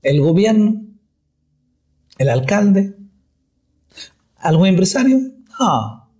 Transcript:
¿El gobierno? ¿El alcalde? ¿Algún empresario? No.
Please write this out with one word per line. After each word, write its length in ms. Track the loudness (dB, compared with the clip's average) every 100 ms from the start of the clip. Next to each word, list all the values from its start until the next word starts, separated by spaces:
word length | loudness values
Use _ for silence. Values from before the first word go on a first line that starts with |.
¿El 180 | 0 0
gobierno? 640 | 2 2 2 2 2 -2 -8 -20 _ _ _ _ _ _ _ _ _ _ _ _
¿El 120 | -2
alcalde? 680 | -2 -2 -2 2 0 -2 -8 -20 _ _ _ _ _ _ _ _ -20 -20 _ _ _
¿Algún 320 | -2 2 2
empresario? 500 | 2 0 0 2 0 -2 -14 _ -4
No. 520 | -2 -2 -4 -12 _